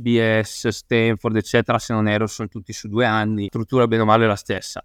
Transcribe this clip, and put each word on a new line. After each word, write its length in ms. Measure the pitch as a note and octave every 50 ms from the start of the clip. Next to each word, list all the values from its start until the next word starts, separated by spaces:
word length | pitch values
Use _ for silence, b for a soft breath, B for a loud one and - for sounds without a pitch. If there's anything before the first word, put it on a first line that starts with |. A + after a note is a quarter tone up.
B 400 | A#2 A#2+ A#2+ A#2 A2+ A2 A2 A2
S, 260 | A2 - - - - A#2+
Stanford, 680 | G#2+ - - - B2 A#2 A2+ A#2 A2+ G#2 - A#2 A2 A2
eccetera, 420 | G2+ - - A#2+ A2+ - A#2+ A2+
se 140 | - - A#2+
non 160 | A2 G#2+ G#2+
erro, 180 | G#2 G#2 A2 G#2+
sono 220 | - - A2+ G#2
tutti 240 | - A2+ F2 - A2
su 160 | - - G#2+
due 160 | G#2 A2+ B2
anni, 400 | A#2+ G#2+ A2 G#2+ G#2+ A2 G#2+ G2+
struttura 420 | G2 - A#2 A2+ - - C3 A#2+ A#2
bene 140 | A2+ A2+
o 40 | A2
male 220 | G#2+ G#2+ A2+ A#2 A2
la 80 | G2+
stessa. 480 | G2+ - - G2+ F#2 - - - - -